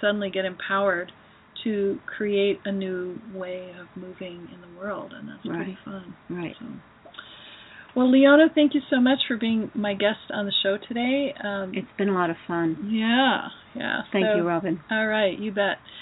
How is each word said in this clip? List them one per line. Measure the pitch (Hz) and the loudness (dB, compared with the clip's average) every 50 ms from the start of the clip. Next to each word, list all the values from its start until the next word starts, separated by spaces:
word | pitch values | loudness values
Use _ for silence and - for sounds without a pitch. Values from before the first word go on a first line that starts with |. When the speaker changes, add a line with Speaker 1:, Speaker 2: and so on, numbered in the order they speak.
Speaker 1:
suddenly | 220 208 208 208 202 190 | 0 0 0 0 -2 -2
get | 190 190 190 | -2 -2 -2
empowered | 185 180 - - - 196 196 202 196 180 175 180 - - - - - - - - _ - - - | -4 -6 -6 -4 -2 0 2 2 2 2 0 -2 -8 -12 -20 -20 -20 -20 -20 -20 _ -12 -6 -4
to | 233 214 202 196 196 - - - | -2 0 0 0 0 -2 -4 -8
create | - - - 214 208 202 196 202 202 190 - - | -10 -6 -4 -2 0 2 2 4 2 2 0 -2
a | 202 | -4
new | 196 196 190 190 185 180 180 180 180 - 233 226 190 | -4 -2 -2 -4 -4 -4 -6 -6 -8 -10 -12 -12 -10
way | 190 185 180 185 185 185 180 175 180 | -10 -8 -8 -10 -10 -12 -14 -16 -18
of | 175 - - | -18 -16 -14
moving | 185 180 185 180 - 190 180 175 175 170 - | -14 -14 -14 -12 -12 -12 -12 -12 -14 -16 -18
in | 180 180 | -18 -20
the | - - 170 180 | -20 -20 -16 -10
world, | 196 208 190 - - - - | -8 -8 -8 -8 -10 -12 -14
and | - 143 139 | -14 -14 -14
that's | - - - | -14 -12 -10
pretty | - 170 165 - 190 | -8 -6 -6 -6 -8
Speaker 2:
Right. | 185 - - | -10 -12 -12
Speaker 1:
fun. | 214 196 190 180 170 165 - - - | -14 -12 -12 -14 -16 -18 -16 -12 -10
Speaker 2:
Right. | 175 180 165 - - | -8 -8 -8 -10 -10
Speaker 1:
So. | - - - - - - - - - - - - - - - - - - - - - - - - - - - - | -12 -14 -14 -14 -14 -16 -20 -20 -20 -20 -20 -20 -20 -20 -20 -20 -20 -20 -20 -20 -20 -20 -20 -20 -20 -14 -6 0
Well, | 247 254 254 | 2 4 6
Leona, | 254 269 277 277 285 302 320 320 320 | 8 8 10 10 10 10 8 8 6
thank | 311 294 277 - | 4 4 4 4
you | 285 - - | 0 -2 0
so | 285 254 | 2 4
much | 247 254 277 262 - | 4 4 4 2 0
for | - 247 | -2 -2
being | 208 226 226 226 220 208 - - | -2 0 0 0 0 -2 -2 -4
my | 220 208 208 202 | -4 -2 -2 0
guest | 196 208 208 214 - - - - | 2 2 0 0 -2 -6 -8 -6
on | 208 202 | -4 -4
the | 202 - - - | -2 -2 0 0
show | 196 202 208 - | 0 0 -2 -4
today. | - 233 233 240 254 269 285 285 - - - - | -6 -4 -2 0 0 0 0 0 -2 -4 -6 -6
Um, | 202 202 196 190 185 202 | -6 -4 -4 -6 -4 -6
Speaker 2:
It's | 190 135 - - | -6 -8 -6 -4
been | - 196 202 | 0 0 2
a | 190 | 2
lot | 180 175 165 | 2 2 0
of | 165 - - | -2 -4 -6
fun. | - 175 170 165 160 160 151 202 208 | -4 -2 0 0 0 -2 -2 -4 -2
Speaker 1:
Yeah, | 226 220 220 226 233 254 269 247 190 - - - - - - - - | -2 0 2 2 4 4 4 4 2 0 -4 -8 -14 -18 -20 -14 -10
yeah. | - - - - - - - | -8 -6 -4 -4 -4 -4 -2
Speaker 2:
Thank | - 196 180 | 0 2 2
Speaker 1:
So, | 214 208 | 4 2
Speaker 2:
you, | 175 170 | 2 2
Robin. | 175 170 165 196 175 160 160 - - | 2 0 0 0 -2 -4 -4 -4 -4
Speaker 1:
all | 220 220 220 | -2 0 0
right, | 214 214 214 208 185 - | 0 2 2 2 0 0
you | 202 208 220 | -2 -6 -4
bet. | 196 208 202 185 - - - - - - | -2 0 0 0 0 -4 -8 -18 -20 -20